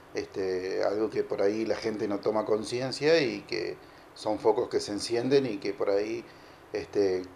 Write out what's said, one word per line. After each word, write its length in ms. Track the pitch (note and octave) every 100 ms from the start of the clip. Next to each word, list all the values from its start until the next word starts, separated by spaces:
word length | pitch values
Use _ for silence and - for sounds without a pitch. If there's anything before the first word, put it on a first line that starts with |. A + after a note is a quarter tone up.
| -
este, 720 | - - - F#2+ F#2 F#2 F#2+
algo 240 | G2 G2+ A2
que 160 | G#2+
por 160 | G2+ G#2
ahí 240 | G2+ A2
la 100 | G#2+
gente 320 | G2 A2+ G#2 A2
no 120 | G2+
toma 260 | A2+ G#2+
conciencia 720 | G#2 G#2+ G#2 A#2+ C3 - D3 E3
y 220 | B2+ G#2
que 360 | - G2 F#2 - - - -
son 240 | - A2 G#2
focos 300 | A2+ G#2+ G2+
que 100 | G#2+
se 140 | -
encienden 540 | G2+ - A#2 C3 C#3+ C3
y 100 | G2+
que 160 | G2+
por 160 | G2 G2+
ahí, 340 | G2 G#2+ A#2 A#2 - - - -
este, 480 | G#2 G#2 G#2 G2 F#2 F#2